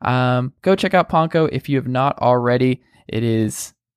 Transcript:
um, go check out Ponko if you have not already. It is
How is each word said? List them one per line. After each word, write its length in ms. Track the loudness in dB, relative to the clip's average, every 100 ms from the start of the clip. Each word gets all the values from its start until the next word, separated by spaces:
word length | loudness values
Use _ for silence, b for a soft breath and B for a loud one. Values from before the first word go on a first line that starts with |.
um, 520 | -2 0 0 0 -4 -4
go 160 | 0 0
check 160 | 2
out 160 | 0 2
Ponko 400 | 0 0 0 0
if 160 | -2 -2
you 80 | -2
have 120 | -2
not 320 | -2 -2 0
already. 640 | 2 2 2 2 2 0 b b -8
It 120 | -4
is 520 | 0 0 -2 -4 -14 _ _